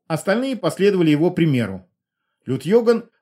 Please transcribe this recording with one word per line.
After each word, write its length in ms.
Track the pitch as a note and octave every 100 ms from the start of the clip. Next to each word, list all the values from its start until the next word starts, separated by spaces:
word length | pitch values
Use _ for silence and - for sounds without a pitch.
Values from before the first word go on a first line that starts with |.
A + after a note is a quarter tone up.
| -
остальные 480 | D#3 G3+ A3 C4+ A#3+
последовали 560 | E3 - G3+ F#3 E3
его 180 | D3 F3
примеру. 580 | F3 E3 C3 G#2 F#2+ - _ _ _ _ _ -
Лют 180 | C3+
Йоган 460 | D3+ A#3 A#3 A#3 - _